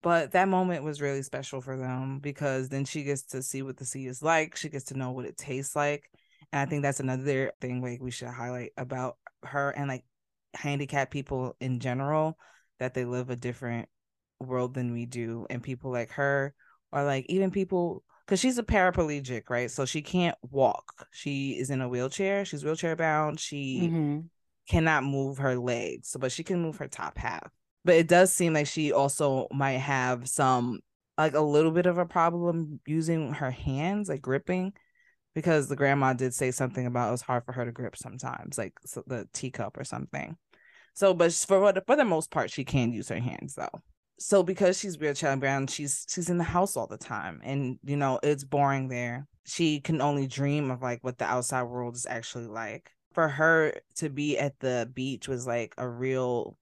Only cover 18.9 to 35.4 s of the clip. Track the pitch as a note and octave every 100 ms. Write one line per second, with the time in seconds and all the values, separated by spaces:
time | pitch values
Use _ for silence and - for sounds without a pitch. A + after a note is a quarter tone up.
18.9 | E3+ D#3+ C#3+ C3 A#2+ - B2 B2 - C3
19.9 | D#3 D3 F3+ F3 - B2+ C3+ B2+ - -
20.9 | - - - C#3+ C#3 C#3 B2+ C3 C3+ B2
21.9 | B2 B2+ C3+ F#3+ G3 G3 D3 D3+ D#3+ E3+
22.9 | D#3+ D#3+ D3+ D3+ D#3 - C#3+ C3+ C3 F3
23.9 | E3 D3 D3 E3 _ _ _ - E3+ D#3+
24.9 | D#3 C3+ C#3 C3+ C3+ C#3 B2 B2 B2 F#2
25.9 | B1+ - - C3 - D#3+ F3+ E3 D3 C3+
26.9 | - - - B2 - - _ _ _ F3+
27.9 | E3 E3 F3 F#3+ - E3+ D#3 C#3+ - D3+
28.9 | C#3+ C#3 - D3 C3 - C#3 C3+ C3 C#3
29.9 | C3+ B2+ B2 B2 - A3 B2+ A#2+ A2+ _
30.9 | _ _ - D#3 C#3+ D3+ D3 D#3+ E3 F3+
31.9 | F3 E3+ F3+ E3+ E3+ F3 E3 D#3 D3 -
32.9 | D#3 D#3+ E3 C#3+ C#3+ C#3 B2+ - C3+ E3
33.9 | G#3 G3 C#3 C3 C3+ - F#3 F#3 - _
34.9 | _ _ _ _ -